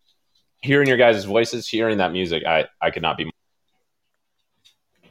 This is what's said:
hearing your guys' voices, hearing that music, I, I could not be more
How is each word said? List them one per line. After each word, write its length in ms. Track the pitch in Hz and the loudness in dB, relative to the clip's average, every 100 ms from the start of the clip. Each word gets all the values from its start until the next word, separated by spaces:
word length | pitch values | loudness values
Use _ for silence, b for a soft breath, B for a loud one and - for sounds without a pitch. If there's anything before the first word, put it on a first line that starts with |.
| _ _ _ _ _ _ | _ _ _ _ _ _
hearing 260 | 135 143 139 | 0 2 4
your 100 | 123 | 4
guys' 280 | 120 107 | 4 4
voices, 440 | 98 107 117 120 - | 0 0 0 -4 -6
hearing 300 | 113 113 104 | -2 -2 0
that 140 | 90 | -2
music, 340 | 90 90 82 76 | -2 -4 -4 0
I, 200 | 80 73 - | 0 0 -4
I 120 | 85 | -4
could 100 | 80 | -2
not 140 | 80 73 | -4 -4
be 80 | |
more 80 | 76 - _ _ _ _ _ _ _ _ _ _ _ _ _ _ _ _ _ | -8 -12 _ _ _ _ _ _ _ _ _ _ _ _ _ _ _ _ _